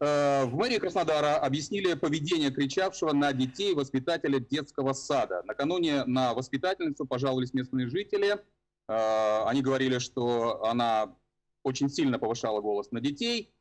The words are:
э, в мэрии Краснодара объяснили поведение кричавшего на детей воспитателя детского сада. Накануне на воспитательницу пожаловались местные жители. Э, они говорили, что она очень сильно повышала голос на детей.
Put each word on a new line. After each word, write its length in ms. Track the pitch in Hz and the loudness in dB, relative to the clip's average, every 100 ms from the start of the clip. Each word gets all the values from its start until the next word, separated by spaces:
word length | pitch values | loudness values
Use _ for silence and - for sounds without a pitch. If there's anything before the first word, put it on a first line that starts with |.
э, 440 | 147 147 143 139 127 | 2 4 4 4 2
в 100 | 135 | 0
мэрии 220 | 247 226 | 0 0
Краснодара 600 | 190 190 160 151 147 151 | 0 0 2 2 2 2
объяснили 560 | 143 143 143 202 185 | 2 -2 -4 -2 0
поведение 580 | 151 160 156 151 170 143 | 0 0 -2 0 0 0
кричавшего 640 | 131 139 190 190 - 160 | 0 -2 0 -2 0 0
на 180 | 143 143 | 2 2
детей 420 | 131 131 127 202 | 2 -2 -2 0
воспитателя 680 | 151 135 131 131 165 147 135 | 0 0 -2 -2 -2 0 0
детского 520 | 120 151 147 - 135 | 0 -6 -4 -4 -2
сада. 480 | 131 - 139 104 90 90 | -2 0 0 0 -2 -4
Накануне 580 | 110 143 180 165 143 | -4 -2 0 0 0
на 300 | 127 131 127 | 0 0 0
воспитательницу 720 | 117 131 131 180 196 - - 135 | 0 -4 -2 -2 -2 -4 -4 -4
пожаловались 480 | 123 135 131 123 | -2 0 0 0
местные 340 | 131 127 131 123 | -2 -2 -2 -2
жители. 560 | 165 202 202 202 202 - _ _ _ - | -4 -2 0 0 0 -6 _ _ _ -4
Э, 540 | 110 110 110 107 107 107 | 0 2 2 2 2 2
они 160 | 135 | 0
говорили, 380 | 131 131 131 127 | 2 2 2 0
что 640 | - 131 120 120 117 98 110 | -2 -2 0 2 0 0 0
она 500 | 120 117 110 104 - _ _ _ _ | 2 2 2 0 -6 _ _ _ _
очень 260 | 135 131 139 | -6 -2 -2
сильно 300 | 139 143 117 | 0 0 0
повышала 400 | 113 117 117 107 | -2 -2 -2 -2
голос 320 | 104 104 101 | 0 -2 -4
на 80 | 117 | -4
детей. 540 | 131 143 233 233 - _ | -4 -2 -2 -4 -6 _